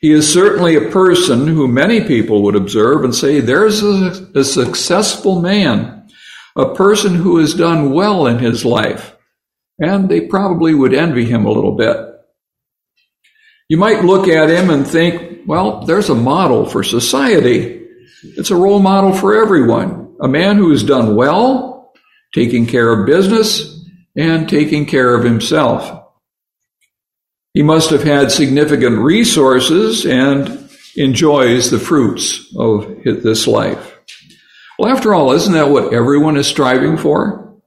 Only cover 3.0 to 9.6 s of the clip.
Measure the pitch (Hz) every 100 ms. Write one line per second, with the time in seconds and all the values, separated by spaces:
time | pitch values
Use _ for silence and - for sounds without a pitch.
3 | 123 120 143 147 120 143 214 208 208 196
4 | 185 175 - 143 135 - 123 - - 180
5 | - - 208 180 170 208 170 107 117 -
6 | - _ - - - - 135 - 190 208
7 | 202 175 180 170 160 - 170 165 143 139
8 | 208 196 139 117 120 117 123 117 110 -
9 | - _ _ _ _ _